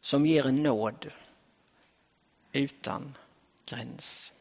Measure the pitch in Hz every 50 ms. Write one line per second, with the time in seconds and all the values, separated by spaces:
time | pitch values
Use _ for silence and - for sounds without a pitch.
0 | - - - 143 147 156 160 156 135 135 131 139 151 151 123 107 107 - - -
1 | - 151 - - - - - _ _ _ _ _ _ _ _ _ _ _ _ _
2 | _ _ _ _ _ _ _ _ _ _ _ 131 139 139 - - - - 101 90
3 | - 143 135 - - _ _ _ _ _ _ _ _ - - 123 117 - - -
4 | - - - - - - - _